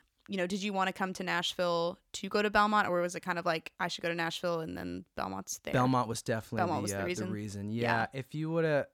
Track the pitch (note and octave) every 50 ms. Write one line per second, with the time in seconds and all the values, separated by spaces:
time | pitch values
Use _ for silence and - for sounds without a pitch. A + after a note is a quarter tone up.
0 | _ _ _ _ _ - G3+ F#3+ F3 F3 G3+ G3 F#3+ G#3+ G3 F#3+ F#3+ F#3+ F#3 -
1 | G3+ F#3 F#3 - F#3+ F3 E3+ E3+ F3 - - - F3+ F3 E3+ E3+ E3+ E3+ F#3 -
2 | _ _ - - - F#3+ - G#3 G#3 G#3+ G3+ G#3 G#3 G#3+ G#3+ G#3 G3 - F3 F3
3 | F3 F3+ F3 E3+ - F#3 F3 E3+ E3+ F3+ E3 D#3+ - - - - F3+ F3 - -
4 | - E3+ E3+ E3+ E3 E3 - - - F3 E3+ E3 D#3+ E3+ - - - F2 F2 F2+
5 | - - _ - - F#2+ G2 F#2+ F#2+ - - - - - - C3 B2+ B2+ C3 B2
6 | A#2+ G#2+ A2+ - - - A#2 A2+ - - A#2+ A2 F3+ F3 D#3+ - - - - G2
7 | - F3+ F3+ - - - - G#2 G#2+ G#2+ G2 G2+ G2+ G#2 A2 A#2 A#2 - G#2 A2+
8 | A2+ - - C3+ B2 - - D3+ D#3 D#3+ E3 E3+ D#3+ D#3 D3+ C#3 - -